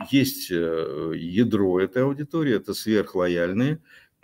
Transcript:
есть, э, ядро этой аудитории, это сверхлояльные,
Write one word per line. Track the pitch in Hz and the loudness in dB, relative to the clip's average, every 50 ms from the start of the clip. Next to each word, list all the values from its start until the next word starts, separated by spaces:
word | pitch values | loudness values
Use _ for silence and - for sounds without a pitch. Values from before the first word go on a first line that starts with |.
| - - | -4 2
есть, | 135 139 127 - - - - - | 2 4 4 2 0 -4 -6 -4
э, | 90 82 82 82 82 80 80 67 67 76 80 80 80 | -2 0 0 0 0 -2 -2 -4 -4 -6 -6 -6 -6
ядро | 80 82 85 90 107 123 107 104 101 101 92 90 92 | -6 -6 -2 0 2 2 2 2 2 2 2 2 2
этой | 95 98 - 127 131 | 2 0 0 0 0
аудитории, | 139 139 143 147 - - 165 156 139 110 | 0 -2 -4 -6 -6 -4 -2 0 0 0
это | 95 - - 95 | 0 -2 -4 -8
сверхлояльные, | - - 107 110 104 90 - - 92 90 90 87 87 85 87 92 110 127 143 156 156 - _ - - - _ _ _ | -6 -2 2 2 2 2 0 0 0 0 2 2 0 0 0 0 0 0 0 -2 -4 -8 _ -20 -20 -20 _ _ _